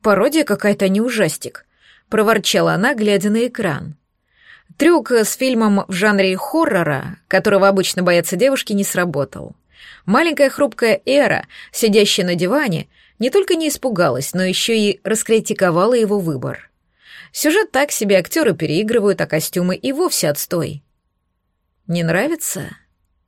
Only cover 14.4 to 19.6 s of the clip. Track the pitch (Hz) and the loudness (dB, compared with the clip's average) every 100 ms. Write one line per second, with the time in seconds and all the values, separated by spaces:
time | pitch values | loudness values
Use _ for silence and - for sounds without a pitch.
14.4 | 185 185 - 226 208 - 190 220 - 220 | -2 -2 0 0 0 -2 -2 -4 0 0
15.4 | 220 - 180 165 208 247 214 202 165 135 | 0 0 0 2 2 2 2 0 -2 -4
16.4 | 131 120 - _ _ _ - - - - | -6 -10 -16 _ _ _ -20 -20 -16 -4
17.4 | 302 370 427 262 285 - 202 190 170 330 | 0 2 0 0 -2 -2 2 2 2 0
18.4 | 254 160 160 156 214 240 202 180 156 156 | 0 0 -2 -2 0 0 0 0 -2 -4
19.4 | - 180 | -4 -2